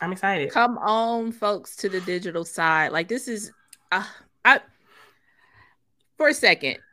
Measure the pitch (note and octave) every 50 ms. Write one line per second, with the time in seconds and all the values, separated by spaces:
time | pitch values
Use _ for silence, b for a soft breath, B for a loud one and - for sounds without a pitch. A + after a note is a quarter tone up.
0 | E3+ F3 F#3+ F#3 - G3 G3 E3 C#3 C3+ - - A#3 A#3+ A#3+ - - G3+ G#3+ A3+
1 | A3+ A#3 A#3 A#3 A3+ A3+ A3+ - - G#3 G#3 - - - - - - G3 F#3+ F#3
2 | F3+ F3 F3+ F3+ F3+ F3+ E3 E3+ E3+ - - - E3 D#3+ D#3+ D#3 D#3 D3 - E3
3 | E3+ F3 A3+ C4 - B3+ A#3 G#3 G#3+ - - _ _ _ - - _ _ F3+ F#3+
4 | B B B B B _ _ _ - A#3+ C4 - - - _ b b b b b
5 | b b b b b b b b b b b b b b b b _ _ _ _
6 | _ _ _ - D#4 D4 D4 - - G3+ E3+ - D3 C3+ - - - _